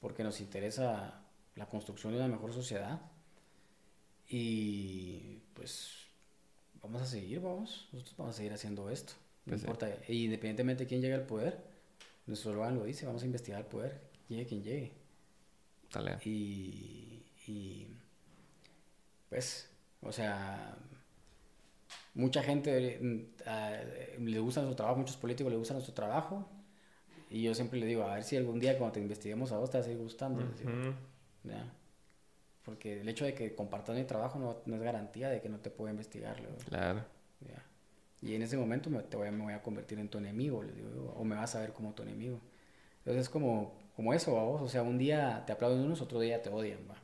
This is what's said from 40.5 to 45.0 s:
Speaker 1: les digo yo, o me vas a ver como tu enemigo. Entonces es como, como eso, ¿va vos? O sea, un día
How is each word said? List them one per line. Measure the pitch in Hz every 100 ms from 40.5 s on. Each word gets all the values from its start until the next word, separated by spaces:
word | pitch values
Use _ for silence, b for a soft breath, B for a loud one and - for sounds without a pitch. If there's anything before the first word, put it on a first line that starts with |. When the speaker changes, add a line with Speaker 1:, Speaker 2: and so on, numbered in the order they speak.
| 120
Speaker 1:
les | 104 107
digo | 107
yo, | 120 127 113
o |
me | 110 107
vas | 117 113
a |
ver | 110
como | 110 107
tu | 107
enemigo. | 107 107 120 120 - B B B B B
Entonces | - 123
es | 127
como, | 156 139 110 101 - - -
como | 113
eso, | 151 165 117
¿va |
vos? | 113 147
O | 131
sea, | 123
un | 120
día | 127